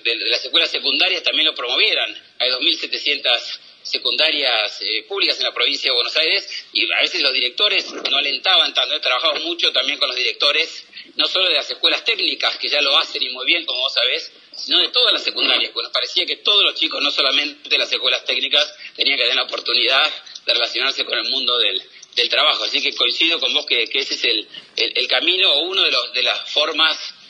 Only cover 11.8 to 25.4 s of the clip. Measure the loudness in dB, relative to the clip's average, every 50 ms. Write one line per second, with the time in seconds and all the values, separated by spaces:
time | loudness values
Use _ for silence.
11.8 | 0 0 0 0 0 0 0 0 0 -2 0 0 0 -2 -2 -2 -2 0 0 2
12.8 | 2 4 4 2 2 0 -2 -4 -4 -4 -4 -2 0 2 2 2 0 -4 -4 -4
13.8 | -4 -2 0 0 0 0 0 -4 -6 -10 -16 -20 -20 -20 -16 -12 -4 0 2 2
14.8 | 2 2 2 2 2 4 2 2 -2 -4 -2 0 2 2 2 2 0 -2 -4 -6
15.8 | -6 -4 -4 -4 -4 -2 -2 -2 -2 -2 -4 -2 0 2 4 4 4 2 2 0
16.8 | -2 -2 0 -2 -2 0 0 0 0 2 2 2 0 -2 -4 -10 -4 -2 0 0
17.8 | 0 0 -2 0 0 0 0 0 0 -2 -2 -2 0 2 2 2 2 0 -4 -12
18.8 | -18 -12 -4 0 0 2 2 2 2 2 2 2 0 0 -4 -4 -2 0 2 2
19.8 | 4 4 4 4 4 2 0 -6 -12 -14 -16 -4 -2 0 2 2 0 0 0 0
20.8 | 0 0 0 -2 -2 -2 -2 -2 -2 -2 -2 0 0 2 2 2 2 2 0 -2
21.8 | -6 -10 -16 -20 -20 -4 -2 0 0 2 2 4 4 4 2 2 -2 -2 -2 -2
22.8 | -2 -2 0 0 0 0 2 2 2 2 2 0 0 -2 -2 -2 -2 0 0 0
23.8 | 0 0 -2 -2 -2 -2 -2 -2 0 0 0 -2 -4 -8 -14 -18 -18 -6 -2 -2
24.8 | -2 0 0 -2 0 0 0 2 2 2 2 2